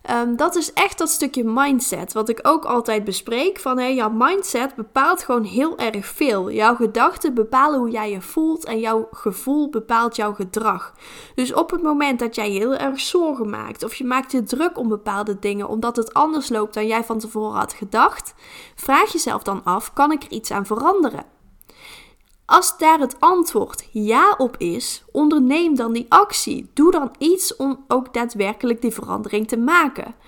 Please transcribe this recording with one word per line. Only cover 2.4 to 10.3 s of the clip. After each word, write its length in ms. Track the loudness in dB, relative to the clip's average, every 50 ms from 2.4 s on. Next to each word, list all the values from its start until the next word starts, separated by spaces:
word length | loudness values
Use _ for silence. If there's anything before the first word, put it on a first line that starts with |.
ook 240 | 2 2 2 2 0
altijd 380 | 0 -2 -2 0 0 -2 -2 -2
bespreek. 560 | -4 -6 -6 -6 -4 -4 0 0 -2 -2 -2
Van, 180 | -4 -2 -2
hé, 80 | 0 0
jouw 240 | 0 0 0 -2 -2
mindset 680 | 2 2 4 4 4 0 -2 -2 -2 -2 -4 -4 -6
bepaalt 480 | -10 -12 -4 _ 2 2 2 2 0 0
gewoon 200 | 0 0 0 0
heel 340 | 0 0 0 0 0 0
erg 280 | -2 -4 -4 -4 -6 -8
veel. 460 | -10 -4 -2 0 0 0 0 -2 -2
Jouw 240 | -2 2 4 4 4
gedachten 580 | 4 0 0 2 2 2 2 2 0 -4 -2 0
bepalen 460 | 0 0 2 4 4 4 4 2 0
hoe 100 | 0 -2
jij 220 | -2 -4 -4 -6
je 100 | -6 -8
voelt 440 | -10 -4 -2 0 0 0 0 -2 -4
en 140 | -4 -4 -2
jouw 280 | 0 0 0 0 -2 -4
gevoel 580 | -10 -6 -4 -4 -4 -4 -2 0 0 0 0 0
bepaalt 460 | -2 -6 -2 0 0 2 2 0 -2
jouw 180 | -2 -4 -4